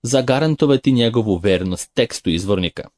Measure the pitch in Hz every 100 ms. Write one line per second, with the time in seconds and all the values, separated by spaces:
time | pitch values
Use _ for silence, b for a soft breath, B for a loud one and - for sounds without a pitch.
0 | 120 131 127 131 160 151 151 135 139 127
1 | 117 117 107 92 98 92 92 90 - -
2 | 120 - - 82 95 98 90 - -